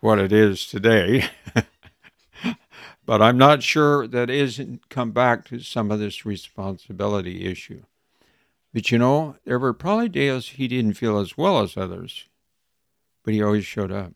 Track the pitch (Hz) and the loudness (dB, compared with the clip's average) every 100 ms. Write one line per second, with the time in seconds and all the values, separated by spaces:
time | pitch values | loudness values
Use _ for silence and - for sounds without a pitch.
0 | 110 107 98 107 107 95 - 113 107 113 | 4 4 4 6 4 2 -8 0 4 4
1 | 90 127 - - - - - _ - _ | 4 0 0 -8 -4 -4 -4 _ -20 _
2 | _ _ _ - - - _ - - - | _ _ _ -10 -8 -8 _ -20 -20 -18
3 | - 110 110 123 135 147 - 156 147 143 | -2 4 4 8 6 6 2 2 2 2
4 | 117 120 120 135 139 113 135 123 _ - | 0 -4 -2 -2 -2 -4 -12 -14 _ -6
5 | 120 120 123 117 - 120 120 - 107 107 | -4 0 2 0 -4 -14 -8 -6 -2 -2
6 | 104 - 110 98 - - 98 92 _ 92 | -4 -8 -10 -10 -10 -12 -10 -10 _ -6
7 | 101 104 90 90 92 90 - 85 _ _ | -2 -2 -4 -8 -8 -8 -12 -20 _ _
8 | _ _ _ _ _ _ _ 117 - 117 | _ _ _ _ _ _ _ -6 0 2
9 | 123 143 156 - - 123 131 117 170 214 | 4 2 0 -10 -4 -2 0 -2 -2 -2
10 | 233 175 139 131 - - 131 127 110 95 | -2 -2 -2 -2 -6 -8 -4 0 0 0
11 | 117 104 95 - 175 170 95 - 92 90 | 0 0 -2 -2 0 2 0 -4 -8 -8
12 | 90 - - _ _ _ _ _ _ _ | -14 -16 -20 _ _ _ _ _ _ _
13 | _ _ - 107 104 104 95 - 98 95 | _ _ -4 0 2 0 -2 -6 -6 -6
14 | 92 | -10